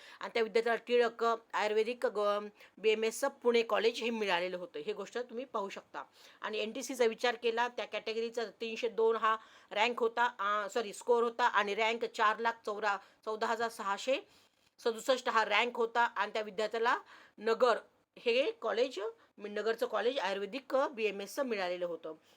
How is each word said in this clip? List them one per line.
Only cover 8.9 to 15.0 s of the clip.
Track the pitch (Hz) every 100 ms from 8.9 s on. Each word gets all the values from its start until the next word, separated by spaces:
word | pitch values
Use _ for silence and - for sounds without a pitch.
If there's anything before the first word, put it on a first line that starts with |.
| 202 220 226
हा | 220 220 - - -
रँक | 202 240 240
होता, | 233 240 240 -
अ, | 202 208 196
सॉरी | 240 202
स्कोअर | - - 240
होता | 233 233
आणि | 240 202 202 202
रँक | 220 233 220
चार | - 214 214
लाख | 233 226 -
चौरा-, | 208 208 196 - _ 220
चौदा | 214 226
हजार | 226 226
सहाशे | - 196 202 262 302 - _ _ _ _ -
सदुसष्ट | 240 220